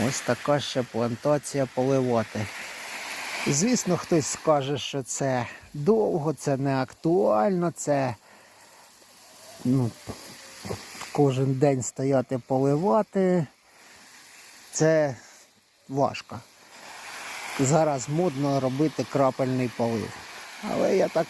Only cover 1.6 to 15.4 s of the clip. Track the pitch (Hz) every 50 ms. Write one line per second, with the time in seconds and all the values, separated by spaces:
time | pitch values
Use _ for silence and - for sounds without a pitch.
1.6 | 135 123 - - 127 135 139 135 131 127 120 117 110 - - 107 107 101 - -
2.6 | - - - - - - - - - - - - - - - - - 139 143 139
3.6 | 175 240 254 214 - 185 175 151 - - 180 165 139 - - - - - 156 143
4.6 | 135 135 147 127 - - - 139 127 - - - 143 135 131 127 120 113 - -
5.6 | - - - 151 147 160 220 220 208 196 175 175 143 160 147 - - - 139 131
6.6 | 135 139 135 131 131 - - - - 165 170 190 208 214 208 214 214 214 190 175
7.6 | 175 170 - - - - 147 139 135 127 104 - - - - - - - - -
8.6 | - - - - - - - - - - - - - - - - - - - -
9.6 | - 123 127 135 123 113 98 - - - - - - - - - - - - -
10.6 | - - 101 - - - - - - - - - 147 139 131 127 135 135 135 131
11.6 | 147 147 139 131 120 - - - 131 135 139 131 - - 135 123 117 - 135 131
12.6 | 135 139 143 147 170 208 220 220 208 - - 196 190 185 180 180 160 - - _
13.6 | _ _ - - - - - - - - - - - - - - - - - -
14.6 | - - - - 156 156 160 156 151 143 127 107 - - - -